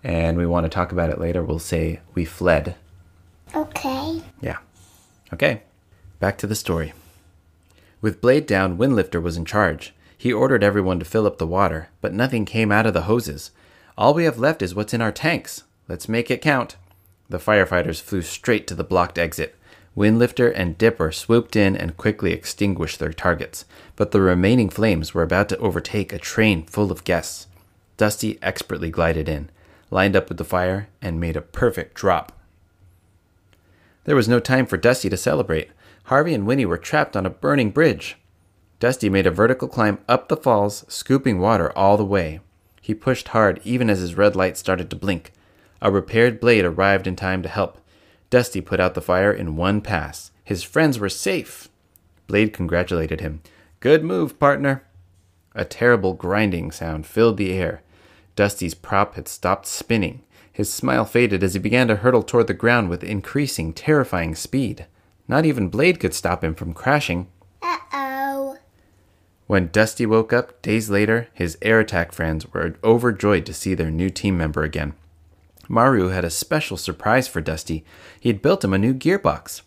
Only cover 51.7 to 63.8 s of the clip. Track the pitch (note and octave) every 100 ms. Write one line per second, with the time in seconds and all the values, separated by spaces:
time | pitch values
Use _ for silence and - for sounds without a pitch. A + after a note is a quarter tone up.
51.7 | _ _ _ _ _ - G2 A2 - F2
52.7 | E2+ F2+ E2+ D#2 D#2+ E2 D2+ - _ _
53.7 | _ B2 D#3 D#3+ F3+ D#3 - C#3+ C#3 C#3
54.7 | C3+ _ _ _ _ _ _ _ G#2+ G2
55.7 | - A#2+ A#2+ F#2+ F#2 F2+ G2+ G#2+ F2 F2+
56.7 | - E2 D#2 D#2 - A2+ G#2+ G2 F#2 E2+
57.7 | - _ _ _ _ _ - G2+ - F2+
58.7 | - - G2+ G#2 - - - F2+ G2 -
59.7 | - - A#2 F#2+ - _ _ _ - G#2+
60.7 | - B2+ B2+ G#2+ A#2+ A#2+ G2 F#2+ F#2+ G#2
61.7 | A#2+ B2 G#2 A#2 B2 - A#2+ A2+ F#2 A2+
62.7 | A#2+ F#2+ F2 - G#2 - C#3+ C#3+ - D#2+
63.7 | -